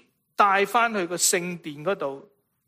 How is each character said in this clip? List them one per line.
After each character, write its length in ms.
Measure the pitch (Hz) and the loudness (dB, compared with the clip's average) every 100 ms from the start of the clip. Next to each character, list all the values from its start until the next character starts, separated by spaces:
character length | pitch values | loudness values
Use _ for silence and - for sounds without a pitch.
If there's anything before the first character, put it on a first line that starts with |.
| _ _ _ | _ _ _
帶 300 | - 208 196 | 2 4 4
返 300 | 202 240 233 | 2 2 2
去 120 | 214 170 | 0 -4
個 100 | 175 | 0
聖 420 | - 185 180 170 | 0 0 -2 -8
殿 240 | 156 147 | -12 -8
嗰 100 | 165 | -4
度， 360 | 196 139 135 - _ _ _ | -4 -6 -8 -16 _ _ _